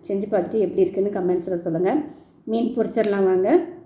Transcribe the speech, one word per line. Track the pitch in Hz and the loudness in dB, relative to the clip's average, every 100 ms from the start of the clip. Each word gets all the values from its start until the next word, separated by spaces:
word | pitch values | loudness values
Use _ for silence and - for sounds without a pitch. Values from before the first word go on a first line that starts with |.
| - | -4
செஞ்சு | 196 208 | -6 -2
பார்த்துட்டு | 208 170 220 | -2 -2 0
எப்படி | 190 - | 0 2
இருக்குன்னு | 185 - 202 | 0 2 -2
கமெண்ட்ஸ்ல | 202 180 180 175 | 0 0 0 0
சொல்லுங்க. | 180 175 165 185 285 - - - _ | -4 -2 0 2 0 -2 -12 -20 _
மீன் | - 226 233 | -4 -2 0
பொரிச்சிடலாம் | - 254 233 208 202 | 0 -2 0 0 2
வாங்க. | 190 185 190 339 - - | 2 4 4 2 2 -12